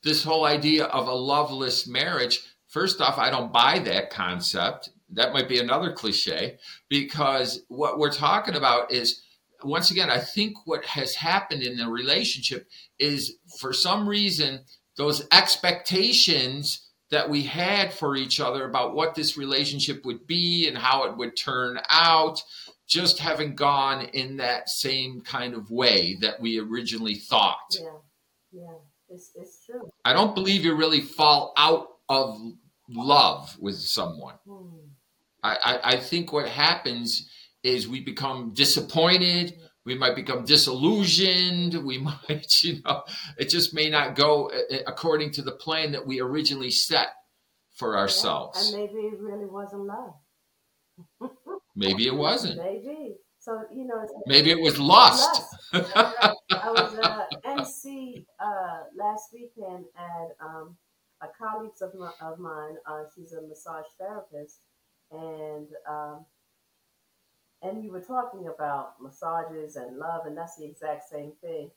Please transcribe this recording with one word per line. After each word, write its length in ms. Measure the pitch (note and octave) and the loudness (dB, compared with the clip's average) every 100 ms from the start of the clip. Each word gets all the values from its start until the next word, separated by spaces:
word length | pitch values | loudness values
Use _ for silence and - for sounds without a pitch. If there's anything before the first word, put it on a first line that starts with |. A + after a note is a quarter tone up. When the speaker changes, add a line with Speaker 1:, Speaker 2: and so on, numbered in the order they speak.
Speaker 1:
this 200 | D3+ D3+ | 2 0
whole 220 | D#3 D#3+ | 2 2
idea 400 | D3+ D3 D3 D#3 | 4 4 4 4
of 240 | C#3+ C3+ B2+ | 2 0 -2
a 40 | |
loveless 720 | C3 B2+ D3 C#3+ C3+ C3 B2 - | -2 0 2 2 -2 -2 -2 -2
marriage. 540 | B2 D#3 E3 B2 - - _ _ | -2 0 0 0 -2 -4 _ _
First 320 | D3+ F#3 - | -4 -2 2
off, 180 | C3+ C#3 | 2 2
I 120 | B2+ | 0
don't 220 | C3 A#2 | 0 0
buy 280 | A#2+ B2+ F3+ | 4 4 4
that 300 | G#2+ F#2 G2 | 2 -2 -2
concept. 800 | - F2+ F2+ F2 F#2+ F#2 - - _ _ | -4 -4 -2 -2 0 -2 -2 -14 _ _
That 220 | F#2 A#2 | 0 0
might 160 | C#3 B2+ | 2 0
be 100 | B2+ | 0
another 340 | A#2+ C#3 F2 | 2 0 0
cliche, 680 | - A2 G2 - D#2+ G#2+ - - - _ | -4 -2 -2 -2 -2 -4 -8 -20 -20 _
because 760 | C#3+ C#3 D3 C#3+ C3+ B2 B2 - | -2 -2 0 0 2 0 -4 -10
what 300 | B2 D3 D3 | -4 -2 2
we're 140 | D3 | 0
talking 440 | C#3+ D3 G3 G#3 D#3+ | 2 2 2 0 0
about 360 | C3+ A#2+ A#2+ | 4 4 2
is, 300 | B2 A#2 - _ _ _ _ | 0 0 -4 _ _ _ _
once 280 | C3+ D#3+ F3 | -4 0 2
again, 200 | F3+ E3+ | 2 2
I 80 | B2 | 0
think 380 | - - G#3+ G#3 - | 0 -2 -2 -4 -4
what 180 | D3+ | -4
has 300 | - D3 C3 | -2 -4 -4
happened 480 | - D#3+ F#3+ G3 D3 | -4 0 0 0 -4
in 140 | B2+ B2 | -4 -4
the 120 | A#2 | -4
relationship 800 | A#2 B2+ E3 A#3 C#3 A#2+ C3 - - - _ | -2 0 0 0 -2 -4 -6 -10 -20 -20 _
is, 380 | D3 C#3+ - - _ - | -2 0 -4 -10 _ -10
for 120 | C3+ | -4
some 360 | C3 F3+ G3+ G3+ | 0 2 2 2
reason, 520 | G3+ G3+ D3+ C#3+ C3+ - - _ - | 2 2 2 -2 -4 -14 -20 _ -2
those 300 | D3 D3 D3 | 0 0 6
expectations 1600 | F3 D4 - F3+ F3 - F#3 A3+ A#3 - D#3 B2+ C#3 D3 - _ _ _ | 6 6 2 2 -2 0 0 4 4 6 4 0 -4 -4 -6 _ _ _
that 180 | D3+ D3+ | 0 2
we 120 | D3 | 0
had 500 | C#3 D3+ F3+ G3+ F#3+ | 0 -2 0 2 0
for 240 | - D3 C#3 | 0 -2 -2
each 240 | C3 - | 0 0
other 240 | B2+ C3+ C3 | 0 -2 -2
about 260 | C3 B2 | -2 -2
what 200 | C#3+ D#3+ | 0 -2
this 220 | D#3+ D3+ - | 0 -2 -2
relationship 680 | C#3 C3+ C#3+ C#3+ C#3 C#3 | -2 0 0 -2 -2 -4
would 220 | B2+ A#2 - | -6 -8 -4
be 400 | E3+ F3 E3+ D#3+ | -2 0 2 0
and 80 | B2 | 0
how 280 | A#2+ C3+ | 2 2
it 120 | B2+ A2+ | 0 -4
would 200 | A#2+ - | -6 -4
turn 420 | - B2+ B2+ A#2+ - | -4 -2 -4 -6 2
out 540 | D#3+ E3 E3 D#3 D#3+ - - - _ _ | 6 6 6 4 0 -10 -16 -20 _ _
just 300 | E3 F3+ - | 2 2 2
haven't 380 | D#3+ D#3 D3+ - | 0 -2 -2 2
gone 460 | C#3+ C#3+ C3+ C3 - | 2 4 2 -2 -4
in 300 | C3+ C3 C3+ | -6 -6 -4
that 300 | B2 A#2+ - | -2 -2 -4
same 520 | - C#3 C3 C3 B2+ | -4 -2 -2 -4 -8
kind 340 | - C3 B2 | -8 -6 -6
of 160 | A#2+ G#2 | -8 -6
way 460 | A#2 B2 G2+ F2 F#2 | 2 6 6 4 0
that 200 | G#2+ - | -2 -2
we 180 | A2+ A2+ | -2 -2
originally 560 | G#2+ A#2 A#2 A2+ A2+ | -2 -4 -4 -4 -4
thought. 420 | G2+ - A#2+ G2 - - F#3+ | -6 0 2 2 0 -6 -8
Speaker 2:
Yeah, 60 | E3 D#3 D3+ _ _ _ _ | -8 -16 _ _ _ _ _
yeah, 220 | F3+ E3+ D#3+ C#3+ _ _ | -20 -18 -20 _ _ _
it's, 220 | F3+ - - | -20 -20 -20
it's 280 | - - | -20 -20
true. 240 | _ B3 G#3+ _ | _ -14 -14 _
Speaker 1:
I 80 | A#2+ | 0
don't 220 | C#3+ G#3 | 4 4
believe 300 | G3+ F#3+ G3 | 2 0 2
you 100 | E3 | 2
really 260 | D#3 D#3+ D3+ | 2 2 2
fall 540 | C#3 - D3+ C#3+ C#3+ - | -2 2 6 6 4 4
out 320 | D3 E3 - - _ | 4 4 0 -18 _
of 300 | C3+ C3+ G#2+ A2+ A#2 _ _ _ | 0 0 -4 -14 -16 _ _ _
love 680 | A#2 B2+ C#3+ G#2+ - - - | -8 4 6 6 4 -8 -8
with 160 | G2 F#2+ | -8 -6
someone. 580 | - - F2 D#2+ C2 - G3 | -4 -2 -4 -6 -14 -18 -20
Speaker 2:
Hmm. 220 | G3 F3+ E3 D3 C#3 _ _ _ _ | -20 -20 -20 -20 -20 _ _ _ _
Speaker 1:
I, 140 | G#2+ A2 | -4 0
I, 160 | A#2+ B2 A#2+ | 0 0 2
I 20 | B2+ | 0
think 340 | - F3 E3+ | 0 -4 -2
what 160 | D3 B2 | -4 -4
happens 840 | B2 D3+ F3 C#3 A#2+ A#2 - - - - _ | 0 0 0 -4 -6 -4 -4 -6 -20 -20 _
is 260 | B2+ B2+ A2 | -2 0 -2
we 120 | C3 | -6
become 520 | C3 G#2+ C#3 C3 A#2 | -8 -6 -6 -4 -8
disappointed. 1000 | G#2+ C#3 - - E3 D#3+ F3+ F3 F3 F3 - | 2 2 2 0 4 6 6 4 2 -2 -6
Speaker 2:
Yeah. 80 | - _ - | -20 _ -8
Speaker 1:
We 80 | C3 | 0
might 180 | B2+ B2+ | 0 0
become 280 | - B2+ | -4 -4
disillusioned. 1300 | A#2 D3 C#3+ B2+ D3+ G#3+ F#3+ D#3+ F#3+ F3+ F3+ F3+ F3 E3+ | 2 4 4 2 2 2 4 4 4 2 0 0 -2 -2
We 140 | C#3 C3 | -4 -6
<laughs> 300 | C#3+ C#3+ - | -6 -8 -6
might, 340 | D3+ - - | -6 2 2
you 180 | D#3+ D3 | 4 -2
know, 180 | C3+ - - - - - | -2 -4 -4 -16 -16 -6
it 100 | C3+ | -2
just 240 | F3 - | 0 0
may 140 | D#3 D#3 | 0 2
not 260 | D3+ C#3 | 2 0
go, 360 | C#3+ D3 D3+ C3+ | 4 6 6 2
uh, 240 | - B2 | -4 -4
uh, 40 | C3+ C3 | -4 -6
according 440 | - E3 D3+ D3+ | -4 0 0 0
to 100 | D3 | -4
the 100 | C3 | -8
plan 400 | C3 - D#3+ D#3 | -8 -4 -2 -2
that 140 | C#3 C3 | -4 -4
we 140 | C3 | -4
originally 500 | B2+ D3 D3+ C#3 B2 | -2 0 0 -2 -2
set 380 | A#2 - D#3 G#2+ - _ _ _ _ _ | 0 2 2 0 -4 _ _ _ _ _
for 200 | - A#2+ | -6 -2
Speaker 2:
Yeah, 60 | G#2 | 0
Speaker 1:
ourselves. 720 | G2 - G#2 D2+ B1+ - G#3 | 2 2 0 -2 -4 -2 -2
Speaker 2:
and 60 | G#3 | -2
maybe 220 | G#3 G#3+ G#3+ | -6 -6 -8
it 120 | G3+ | -8
really 260 | G#3 G#3 G3+ | -10 -10 -10
wasn't 380 | F#3+ G3 G3+ G3+ | -10 -12 -10 -10
love. 280 | G#3+ B3 D3 _ _ _ _ _ _ _ _ F3 _ | -10 -12 -18 _ _ _ _ _ _ _ _ -20 _
<laughs> 100 | B3+ - - F#4 _ - | -14 -14 -14 -14 _ -2
Speaker 1:
Maybe 300 | G2 G2 A#2+ | 0 2 2
it 80 | |
wasn't. 440 | C3+ D3 - - - | 2 0 0 -2 -6
Speaker 2:
Maybe. 580 | F3+ G#3+ A#3 D4+ C4+ - _ _ | -6 -8 -10 -12 -12 -16 _ _
So, 220 | - A3 A3 | -12 -10 -10
you 100 | C4 | -12
know, 160 | B3+ A3+ | -8 -8
it's 100 | G#3+ - - | -8 -12 4
Speaker 1:
Maybe 240 | C#3+ D3+ | 6 6
it 80 | E3 | 4
was 180 | D#3+ C#3 | 4 2
lust. 640 | C#3+ G3+ A#3+ - - - - - - | 10 12 12 10 2 2 -4 -16 -2
Speaker 2:
Lust. 200 | F3+ F3 G3+ | -2 2 4
I 40 | |
was, 140 | A#3 - | 4 4
uh, 100 | G3+ - _ F#3+ | 2 2 _ -2
I 80 | A3+ | 0
was, 240 | A3+ A3 | 0 0
Speaker 1:
<laughs> 80 | A3 | 0
Speaker 2:
uh, 220 | - - D4 - | 0 0 -8 -8
M 200 | B3 C#4 | -6 -6
C, 600 | C4 - C4+ C4+ C4 B3 - _ | -6 -10 -14 -12 -14 -16 -20 _
uh, 440 | G#3 G3+ F3+ E3 - F#3 | -6 -6 -6 -10 -14 -6
last 340 | G#3 G#3+ G#3+ | -4 -4 -10
weekend 500 | A#3 A#3+ A#3 G3 F3+ E3 F3 | -20 -20 -14 -14 -14 -16 -16
at, 300 | F3 E3+ E3 - D#3 | -12 -10 -12 -14 -16
um, 300 | D#3+ D#3+ F3 _ _ _ _ | -16 -16 -20 _ _ _ _
a 60 | D#3 - | -20 -12
colleagues 460 | A3 A3 A3 - | -10 -8 -12 -12
of 100 | F#3 | -14
mi-, 120 | F#3+ F3 D#3 | -12 -16 -14
of 160 | D#3+ D#3+ | -14 -14
mine. 380 | F3 D#3 D3+ D#3 D#3 | -12 -12 -12 -14 -12
Uh, 160 | D3+ D3+ | -12 -14
she's 180 | - E3 | -18 -18
a 100 | E3 | -16
massage 440 | D#3 D#3 - D#3+ D#3 _ | -16 -18 -16 -14 -16 _
therapist, 600 | F#3 G#3 - D3+ D3 _ _ _ _ _ _ | -12 -12 -16 -18 -18 _ _ _ _ _ _
and, 560 | D#3 E3 D#3 D#3 D3+ D3+ D3+ - | -16 -14 -12 -12 -12 -14 -18 -12
um, 360 | D3+ D3+ D3 D#3 _ _ _ _ _ _ _ _ _ _ _ _ _ | -10 -10 -14 -20 _ _ _ _ _ _ _ _ _ _ _ _ _
and 200 | F3+ A3 | -12 -10
we 80 | G#3+ | -12
were 100 | F3+ | -14
talking 480 | F3+ B3+ A#3+ G3 E3+ | -8 -6 -6 -10 -14
about 400 | D3 D3+ C#3 C3+ - | -8 -6 -6 -8 -16
massages 720 | C3+ _ E3 E3+ D#3+ D#3+ D3+ C#3+ | -20 _ -6 -6 -6 -10 -12 -14
and 200 | B2 B2+ | -14 -12
love, 280 | D#3+ E3 D#3+ | -8 -8 -8
and 100 | D3+ | -12
that's 200 | E3 - | -14 -14
the 80 | D3+ | -18
exact 420 | D3 D#3 D3 - | -14 -10 -10 -10
same 220 | D3+ D3 D3+ | -14 -14 -16
thing. 300 | E3+ E3 C#3+ | -12 -12 -12